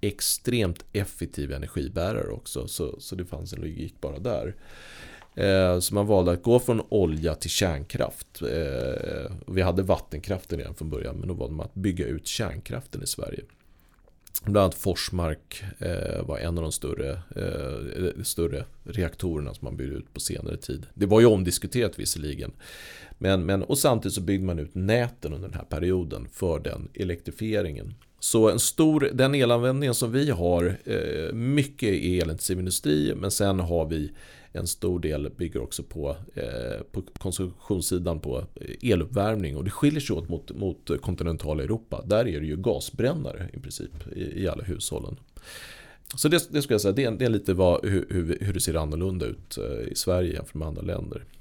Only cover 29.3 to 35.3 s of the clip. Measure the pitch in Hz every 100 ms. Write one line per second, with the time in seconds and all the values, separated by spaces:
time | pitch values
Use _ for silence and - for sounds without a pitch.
29.3 | 143 120 120 123 131 143 120 120 123 147
30.3 | 90 87 87 87 92 - 107 73 76 80
31.3 | 113 123 147 139 - 110 92 90 90 82
32.3 | 80 - 92 92 - 147 - 73 - 98
33.3 | - 101 95 87 85 78 80 73 - -
34.3 | - - 87 87 - 90 90 80 73 73